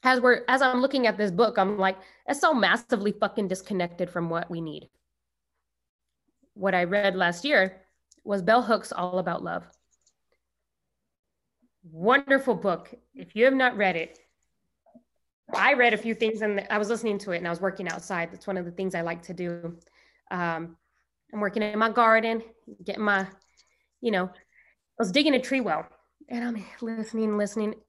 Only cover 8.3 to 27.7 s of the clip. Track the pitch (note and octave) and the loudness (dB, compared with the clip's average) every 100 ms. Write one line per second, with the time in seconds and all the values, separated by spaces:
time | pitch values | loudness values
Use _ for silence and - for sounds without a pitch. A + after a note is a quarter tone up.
8.3 | G3+ F3+ A#3 A#3 A3 - - F3+ F3+ F3+ | -2 4 4 4 0 0 -6 -4 -2 -2
9.3 | E3+ F3 F3 F3 _ _ _ _ _ _ | -4 -6 -8 -10 _ _ _ _ _ _
10.3 | _ _ _ _ _ _ _ _ _ _ | _ _ _ _ _ _ _ _ _ _
11.3 | _ _ _ _ _ E3+ D#3+ F#3+ C4+ C#4 | _ _ _ _ _ -20 -2 4 4 4
12.3 | C4+ C4 F#3+ G3 E3 - - _ C4 - | 2 2 0 0 -2 -6 -20 _ -20 -12
13.3 | G#3+ B3+ C4+ B3+ G#3+ G3 E3+ D#3+ - _ | 4 4 6 2 2 0 0 -8 -12 _
14.3 | _ _ _ _ _ _ - _ _ _ | _ _ _ _ _ _ -20 _ _ _
15.3 | _ - G3 G#3+ C#4 A#3+ G#3+ A3+ A3 A3 | _ -8 2 2 6 4 2 -4 -2 -2
16.3 | A3 G#3+ G3+ F#3+ G#3+ G#3 A3+ A3+ G3+ G3 | 0 -2 -2 -2 -4 -2 -2 -2 -4 -4
17.3 | E3+ F3 E3+ F#3+ F#3+ F3 E3+ - F#3 E3+ | -6 -4 -4 -4 -4 -8 -8 -6 -6 -6
18.3 | F#3 - F#3+ F3 F3 F#3+ F3+ E3+ E3+ E3+ | -8 -8 -6 -6 -6 -6 -4 -6 -6 -10
19.3 | F3 F3 E3+ E3+ E3+ _ _ _ _ _ | -8 -8 -8 -10 -14 _ _ _ _ _
20.3 | F#3 E3+ D#3+ E3+ E3 _ _ _ _ _ | -4 -2 -4 -8 -14 _ _ _ _ _
21.3 | G#3+ G3+ G#3 G#3+ G#3+ A3 A3 A3+ A3+ A3+ | -4 -2 -2 -2 0 0 4 6 6 4
22.3 | A3+ A3+ _ - G#3 F3 G3+ G#3+ G3 F#3+ | -4 -6 _ -20 -16 -10 -4 0 0 -2
23.3 | - _ _ _ _ _ _ A#3+ G3 F#3 | -12 _ _ _ _ _ _ -2 -2 -2
24.3 | - _ _ _ _ _ - G#3+ B3+ D4+ | -8 _ _ _ _ _ -6 0 2 4
25.3 | C4 B3+ C4+ G#3 D#3 - _ _ _ - | 2 0 -2 -2 -4 -6 _ _ _ -10
26.3 | A#3+ A#3+ A3+ F#3 - A3+ A3+ A3 A3+ A3 | -8 -6 -8 -12 -12 -10 -8 -8 -4 -2
27.3 | G#3 G#3 - G#3+ | 0 -2 -2 -4